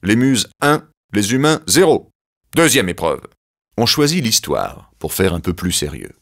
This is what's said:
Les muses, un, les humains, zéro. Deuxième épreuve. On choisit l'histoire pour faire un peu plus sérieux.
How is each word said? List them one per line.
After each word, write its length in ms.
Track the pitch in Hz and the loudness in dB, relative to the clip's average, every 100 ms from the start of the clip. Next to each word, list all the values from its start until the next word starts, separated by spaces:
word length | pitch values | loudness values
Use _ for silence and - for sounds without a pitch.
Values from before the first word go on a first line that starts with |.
Les 100 | 90 | 2
muses, 340 | 110 131 127 - _ | 2 2 0 -2 _
un, 280 | 139 151 - _ _ | 0 0 -2 _ _
les 200 | 101 101 | -2 0
humains, 280 | 127 147 156 - | 0 0 0 0
zéro. 440 | 175 180 131 - _ _ _ _ | 2 4 2 -2 _ _ _ _
Deuxième 340 | - 165 135 95 | 2 2 4 0
épreuve. 320 | 85 82 69 - _ _ _ _ - | -2 -4 -4 -8 _ _ _ _ -2
On 80 | |
choisit 380 | 117 - 147 175 | 0 2 0 0
l'histoire 720 | 120 107 - 65 50 - - _ | 0 -2 -2 -4 -4 -8 -20 _
pour 120 | 78 | -10
faire 220 | - 95 | 0 0
un 60 | 85 | 0
peu 140 | 78 | -4
plus 180 | 87 90 | -4 -4
sérieux. 420 | - - 71 50 - | -4 -6 -8 -16 -20